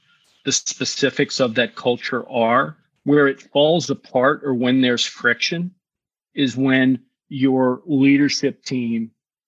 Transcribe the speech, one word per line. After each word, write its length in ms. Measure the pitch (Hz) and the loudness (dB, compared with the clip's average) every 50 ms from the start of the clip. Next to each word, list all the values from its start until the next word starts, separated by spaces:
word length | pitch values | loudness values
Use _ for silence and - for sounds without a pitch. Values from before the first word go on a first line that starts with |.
| _ _ _ _ _ _ _ _ - | _ _ _ _ _ _ _ _ -6
the 80 | 139 | -4
specifics 880 | 131 - - - - - 131 - - - - 131 - - 143 - - - | -4 -4 -4 -6 -8 -6 -6 -6 -4 -2 -2 -2 0 0 -4 -2 0 -2
of 140 | 131 120 113 | -2 0 0
that 200 | 127 117 110 - | -2 -2 -4 -4
culture 520 | - - 127 123 120 - - - 120 - - | -4 -2 -2 -2 -2 -4 -6 -6 -6 -8 -4
are, 480 | - 120 113 113 120 127 143 156 151 _ _ _ _ _ - | -2 0 0 2 2 2 0 -2 -6 _ _ _ _ _ -2
where 240 | 139 143 147 143 139 | 2 4 4 4 2
it 140 | 135 - | 0 -2
falls 480 | - _ - 143 147 156 165 175 - - | -8 _ 0 2 4 4 2 0 0 -4
apart 500 | 165 - _ - - 131 123 139 151 147 - | -6 -8 _ -4 -2 0 2 2 0 0 -4
or 120 | 143 131 | -4 -2
when 260 | 117 127 123 127 131 | 0 0 2 2 2
there's 240 | 127 123 120 117 - | 2 2 0 0 -2
friction 680 | - - - - 120 117 - - - 175 170 175 180 - _ _ _ _ _ _ _ _ _ _ _ - | -6 -6 -2 0 0 0 0 -2 -6 -4 -4 -6 -8 -10 _ _ _ _ _ _ _ _ _ _ _ -4
is 240 | 143 143 127 117 127 | -2 -2 -2 0 0
when 420 | 135 135 131 131 131 131 131 120 _ _ _ _ _ - | 0 2 2 4 4 2 2 0 _ _ _ _ _ -12
your 520 | 151 135 131 135 131 131 131 127 127 127 - | -6 0 0 2 2 2 2 0 -2 -2 -4
leadership 760 | 180 151 135 135 139 139 139 143 135 - - - 139 - _ - | -2 0 2 4 4 4 4 2 0 -2 -2 -4 -4 -4 _ -10
team 480 | - 139 127 120 117 117 113 113 113 _ _ _ _ _ _ _ | -8 -6 -4 -4 -4 -4 -4 -6 -8 _ _ _ _ _ _ _